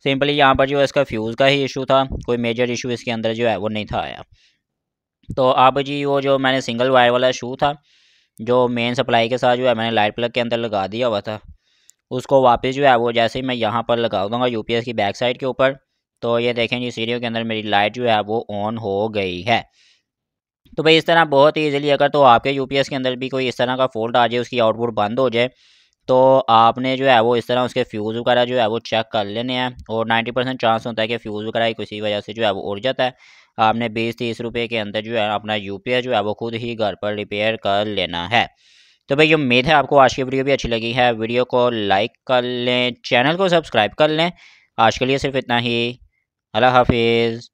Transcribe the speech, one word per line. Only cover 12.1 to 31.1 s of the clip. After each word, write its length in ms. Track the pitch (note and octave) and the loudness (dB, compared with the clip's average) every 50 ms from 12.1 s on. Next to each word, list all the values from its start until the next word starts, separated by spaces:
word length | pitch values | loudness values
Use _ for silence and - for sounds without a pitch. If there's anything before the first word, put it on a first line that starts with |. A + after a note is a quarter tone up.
उसको 300 | - B2+ A#2+ - D3 C3+ | -8 -8 -4 2 2 4
वापस 280 | C3 B2 A#2 A2+ A#2 B2+ | 6 6 4 4 0 -4
जो 140 | C3 C3+ C#3+ | -2 2 4
है 100 | C#3 B2+ A#2 | 4 4 4
वो 140 | A#2 A#2+ | 2 0
जैसे 280 | A#2 A#2 A2+ A2+ - C3 | 0 2 0 0 0 -4
ही 60 | C3 | -6
मैं 100 | C3 B2+ | -4 -4
यहाँ 280 | A#2+ A2+ G#2+ G#2+ A#2 A#2 - | -2 -2 -2 -2 -2 0 0
पर 100 | A#2+ A#2 | 0 0
लगा 300 | A#2 A2+ G#2 G2+ F#2 G2+ | 0 -2 -2 -2 -4 -2
दूँगा 200 | A2+ A#2+ B2+ B2+ | -2 -2 -2 -2
यूपीएस 380 | A#2+ A2 G#2 - A#2 A#2 A#2 | -2 -4 -4 -2 -4 -4 -2
की 80 | B2+ A#2 | -4 -4
बैक 200 | A2 G#2 G2+ G2+ | -2 -2 -2 -2
साइड 220 | - B2+ B2 B2+ B2 | -2 -4 -4 -4 -2
के 60 | - | -4
ऊपर, 300 | C3 A#2+ _ C3+ C3 C#3 C#3+ _ _ _ _ _ _ _ _ | -6 -2 _ 0 0 0 -2 _ _ _ _ _ _ _ _
तो 160 | - A#2 A#2 A#2 | -4 -2 -2 0
ये 140 | A#2+ A#2+ A#2+ | 0 -2 0
देखें 260 | A#2 A#2 A2 - A#2+ | -2 -2 -2 -2 -4
जी 100 | B2 B2 | -6 -6
सीढ़ियों 280 | A#2 - A2+ A2+ A#2+ B2 | -6 -6 -4 -4 -4 -4
के 60 | A#2+ | -4
अंदर 180 | A#2+ A2+ A2+ A#2 | -6 -6 -6 -4
मेरी 160 | A2+ A2+ A2 G#2+ | -4 -4 -6 -4
लाइट 300 | G#2+ G#2 G2+ G2+ G#2+ G#2+ | 0 0 2 2 0 -2
जो 140 | B2 B2 A#2+ | -2 0 0
है 120 | A2 G#2+ G#2 | 2 0 0
वो 220 | G2 G#2+ A#2 - _ G#2 | -2 -4 -4 -4 _ -8
on 240 | G2+ G2+ G#2+ A2+ A2+ | -4 -4 -4 -6 -4
हो 280 | A2+ G#2 G2 G2 G#2 A2+ | -4 -4 -2 -2 -2 -2
गई 300 | G#2+ G#2 G2 F#2 F2+ F2+ F2 | -2 -4 -4 -4 -4 -6 -2
है। 200 | A2+ A#2 G#2+ - _ _ _ _ _ _ _ _ _ _ _ _ _ _ _ _ _ _ _ _ _ - | 0 0 0 -2 _ _ _ _ _ _ _ _ _ _ _ _ _ _ _ _ _ _ _ _ _ -8
तो 100 | - D3 | -2 4
भाई 140 | D#3 D#3+ D#3+ | 4 4 4
इस 80 | D3+ | 4
तरह 200 | - E3 E3+ E3 D#3 | 4 4 4 4 4
बहुत 300 | C#3+ C#3 C#3 D3+ D3 D#3 | 6 6 6 6 4 2
ही 80 | D#3 D3+ | -2 0
ईजीली, 220 | C#3 C#3+ C#3+ D3 | -2 0 0 2
अगर 200 | C#3+ C3+ C#3+ C#3+ | 2 2 2 2
तो 120 | D3 D3 C#3+ | 4 6 8
आपके 280 | C3 A#2 A#2 - C3+ | 8 8 6 4 0
यूपीएस 380 | C#3 C#3 C3+ B2+ C#3 C#3 C3+ - | -2 -2 -4 -2 -2 -2 -2 -2
के 60 | D3+ | -4
अंदर 200 | C3+ B2+ B2+ B2+ | -4 -4 -4 -4
भी 140 | A#2+ C3 C3 | -4 -8 -6
कोई 180 | C3+ C3 C3 B2+ | -4 -2 -2 -2
इस 100 | A#2 - | -2 -2
तरह 180 | B2+ A#2+ B2+ B2+ | -2 -2 0 0
का 100 | C3 B2+ | -2 -2
फॉल्ट 280 | _ A2 A2 A#2 A#2 | _ -4 -6 0 2
आ 120 | B2+ B2 A#2 | 2 2 2
जाए, 120 | A#2 B2 | 2 -2
उसकी 180 | A#2+ - - A#2+ | -4 -4 0 2
आउटपुट 340 | A2+ A2 G#2+ G#2+ A#2 A#2+ A2+ | 2 2 2 0 -2 -4 -2
बंद 240 | A2+ G#2 G#2 A2+ B2+ | -2 -2 -2 0 0
हो 100 | C3+ B2+ | 0 0
जाए, 200 | A2 A#2 A#2+ B2 _ _ _ _ _ _ _ _ _ _ _ - | 2 2 0 0 _ _ _ _ _ _ _ _ _ _ _ 0
तो 100 | C3 B2+ C3 C3 C3 C3+ B2+ - | 2 4 6 6 6 4 4 4
आपने 460 | A#2 A2+ A2+ A#2 A#2 - B2+ C3 C3 B2+ | 4 6 6 6 4 2 -2 -4 -2 0
जो 80 | C3+ | 2
है 140 | C#3 C3 A#2 | 4 4 4
वो 140 | A2 A#2 B2 | 4 4 2
इस 120 | A#2+ A2 - | 0 0 -2
तरह 140 | B2 B2 | -2 -2
उसके 220 | B2+ A#2+ - C3 B2 | -2 -2 -2 -4 -4
फ्यूज़ 340 | - - A2 G#2 A2 A2 A#2 | -4 -6 -8 -6 -6 -6 -4
वगैरह 280 | A#2 B2 B2 B2 B2 | 0 0 2 2 2
जो 140 | A#2+ B2+ B2+ | 0 0 0
है 80 | A#2 G#2+ | 0 0
वो 100 | A2 A#2 | 0 -4
चेक 240 | - - - A2 A2+ _ - | -6 -2 -2 -2 -2 _ -2
कर 120 | A2+ G#2 G2+ | -4 -4 -2
लेने 260 | G2+ A2 A#2+ B2+ B2+ | -6 -8 -6 -6 -4
हैं 220 | B2+ B2+ B2+ B2 B2 - - | -4 -4 -6 -6 -10 -12 -8
और 180 | A2 A2+ A2+ A2+ | -4 -4 -2 0
नाइंटी 240 | A#2 A2+ A#2 A#2+ | 0 0 0 -2
परसेंट 280 | A#2 B2+ B2 C3 C3 B2 | -4 -4 -4 -4 -6 -2
चांस 240 | - A2+ A2+ A2+ - B2 | 0 0 0 0 -2 -6
होता 140 | A#2 G#2+ | -6 -4
है 60 | A2 | -4
कि 100 | A2 | -4